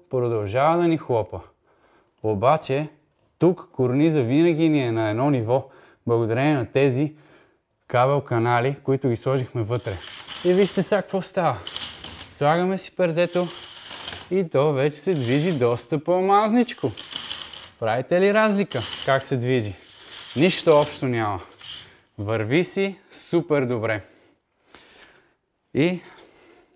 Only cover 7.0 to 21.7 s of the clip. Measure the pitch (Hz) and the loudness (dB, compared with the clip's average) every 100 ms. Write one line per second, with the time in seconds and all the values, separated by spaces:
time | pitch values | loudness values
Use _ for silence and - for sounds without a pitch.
7 | 147 151 - - _ _ _ _ _ 123 | -2 -4 -20 -20 _ _ _ _ _ 2
8 | 135 143 - 120 117 120 127 143 - 135 | 2 2 0 -2 2 2 0 -2 -2 -2
9 | 135 113 135 135 120 120 107 120 - 95 | 0 -2 -2 -2 -2 -4 -4 -4 -6 -10
10 | - - - - 175 180 190 - 180 202 | -12 -18 -16 -4 0 2 2 0 0 -2
11 | - 190 - - 165 107 - - - - | -2 -6 -4 -2 -2 -2 -8 -12 -14 -14
12 | - - - - 143 165 180 190 - - | -18 -18 -18 -2 2 2 0 -2 -6 -2
13 | 180 160 175 175 180 - - - - - | 0 2 0 0 -4 -6 -18 -20 -18 -16
14 | - - - 185 170 135 151 135 147 147 | -14 -14 -4 -2 0 2 2 2 0 0
15 | 190 165 117 139 175 151 120 120 - 151 | -2 0 2 2 2 2 0 0 -2 -4
16 | 151 180 190 202 214 240 233 - 131 - | 0 0 4 4 4 2 0 -2 -6 -6
17 | - - - - - - - - 113 117 | -12 -14 -12 -12 -14 -18 -20 -6 -2 -2
18 | 127 175 196 208 220 202 175 127 - - | 0 2 4 4 2 2 0 -4 -6 -6
19 | - 135 - 131 120 127 104 92 - - | 0 0 0 -2 2 0 0 -8 -16 -20
20 | - - - 117 180 - 170 147 147 - | -20 -20 -8 2 2 2 4 4 4 -2
21 | 135 117 107 95 - - - | -4 -2 -2 -4 -10 -20 -18